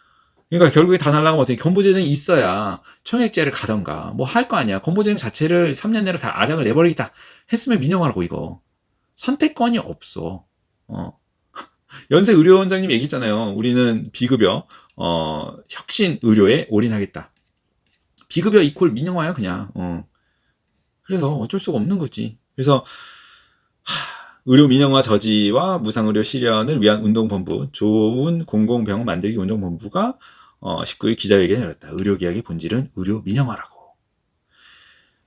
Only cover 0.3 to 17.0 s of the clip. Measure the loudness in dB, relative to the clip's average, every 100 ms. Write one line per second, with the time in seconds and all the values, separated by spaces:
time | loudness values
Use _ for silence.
0.3 | _ -4 4 6 6 4 4 2 2 2
1.3 | 2 0 0 2 4 4 2 2 0 2
2.3 | 2 2 -2 -4 -8 -16 _ -4 0 0
3.3 | 0 -2 -2 -4 -4 -4 -8 -8 -6 -2
4.3 | -2 0 -2 -2 -4 -2 0 0 -2 -4
5.3 | -4 0 2 0 -2 -2 -2 -2 -4 -6
6.3 | -2 -2 0 0 4 2 2 -8 _ -20
7.3 | -20 -6 -4 0 0 0 0 0 -2 -6
8.3 | -6 -10 -14 _ _ _ _ _ -10 -6
9.3 | 0 -2 0 0 0 -4 -14 -14 -10 -8
10.3 | -10 _ _ _ _ -14 -12 -12 _ _
11.3 | _ _ -20 -20 _ _ -18 2 4 6
12.3 | 6 8 6 4 -2 0 -2 -2 -4 -2
13.3 | -2 -4 -4 0 2 2 0 -6 -6 0
14.3 | 4 4 2 -8 -20 _ -8 -4 -2 -4
15.3 | -6 -10 -14 _ -20 -8 -2 -2 0 2
16.3 | 4 6 4 2 0 0 -2